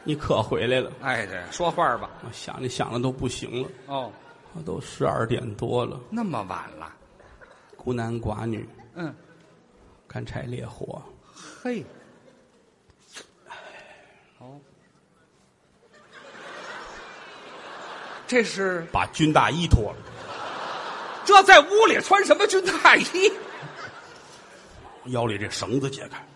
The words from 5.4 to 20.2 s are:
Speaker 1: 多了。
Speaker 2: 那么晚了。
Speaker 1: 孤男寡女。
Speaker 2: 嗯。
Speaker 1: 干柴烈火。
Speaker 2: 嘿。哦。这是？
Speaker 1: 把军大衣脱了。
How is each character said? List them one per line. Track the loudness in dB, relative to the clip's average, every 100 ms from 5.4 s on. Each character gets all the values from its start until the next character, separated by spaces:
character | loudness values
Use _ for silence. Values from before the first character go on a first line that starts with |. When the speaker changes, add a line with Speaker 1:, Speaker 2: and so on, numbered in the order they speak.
| -4 -8
Speaker 1:
多 | -4 -2 -2
了。 | -8 -10
Speaker 2:
那 | -8
么 | -4 -6 -6
晚 | -10 -10 -14
了。 | -18 -18 -20 -20 -20 -20 -20 -20 -20 -10
Speaker 1:
孤 | -6
男 | -4 -4 -4
寡 | -4 -6 -4
女。 | -6 -8 -18 -20 -12
Speaker 2:
嗯。 | -12 -12 -20 -20 -20 _ _ _ -20 _ _
Speaker 1:
干 | -12 -10
柴 | -10
烈 | -8 -10 -12
火。 | -12 -12 -12 -16 -20 -20 -20 -20 -12
Speaker 2:
嘿。 | -8 -8 -10 -20 -20 -20 -20 _ _ _ _ _ _ _ _ -20 -20 _ -20 -20 -18 -20 -20 -20 -20 _ _ _
哦。 | -20 -20 _ _ _ _ _ _ _ _ _ _ _ _ _ -20 -20 -20 -20 -20 -18 -16 -16 -14 -16 -16 -18 -18 -20 -20 -20 -18 -18 -16 -16 -16 -16 -16 0
这 | 2
是？ | 2 -2 -2 -4 -2
Speaker 1:
把 | -2 -2
军 | 2 4
大 | 6 4
衣 | 2 2
脱 | 2 2
了。 | -8 -16 -16